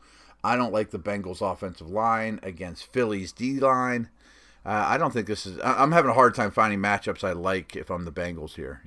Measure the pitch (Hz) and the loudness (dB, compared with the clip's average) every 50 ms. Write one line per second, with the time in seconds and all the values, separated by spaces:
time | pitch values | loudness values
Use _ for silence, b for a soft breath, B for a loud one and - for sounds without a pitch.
0 | b b b b b b b b - 104 120 123 123 117 - 113 110 - - 101 | b b b b b b b b -2 0 2 2 2 2 2 0 0 0 -4 -8
1 | 78 104 101 101 95 92 90 - 107 98 90 - - 95 85 - 85 80 92 104 | -4 -4 -4 -4 -4 -8 -6 -4 -2 -2 -2 -4 -6 -8 -8 -10 -12 -6 -2 0
2 | 110 117 113 113 113 110 107 - - 95 92 82 92 90 87 - - - - 127 | 2 2 2 2 0 -2 -4 -6 -8 -10 -10 -8 -10 -10 -10 -12 -16 -4 0 0
3 | 123 110 104 98 95 82 - - 117 131 139 135 131 135 131 127 127 123 123 120 | 2 2 0 -2 -4 -8 -8 -6 -4 -2 0 2 2 4 4 4 2 0 0 -2
4 | 117 117 - b b b b b b b b b b - 104 107 104 - 120 135 | -4 -6 -10 b b b b b b b b b b -4 -2 0 2 2 2 2
5 | 170 180 - 123 104 98 107 - - 98 92 - - 123 127 104 135 147 160 170 | 2 0 0 -2 -2 -2 -4 -6 -6 -10 -10 -4 -2 0 2 4 4 4 6 4
6 | 151 131 113 123 127 120 107 - 117 101 - - 110 110 104 98 98 104 101 98 | 4 6 6 8 8 6 6 4 0 0 4 2 2 4 2 2 2 2 2 0
7 | - - 92 - - 95 87 85 85 92 95 95 87 - - - - - 92 87 | 0 -4 -6 -2 -2 -4 -4 -2 -2 0 -2 -2 -4 -6 -10 -12 -6 -6 -6 -6
8 | 87 85 76 90 87 87 87 80 76 78 - - 73 65 69 65 - | -6 -6 -6 -6 -6 -6 -6 -8 -10 -12 -10 -10 -10 -10 -10 -12 -14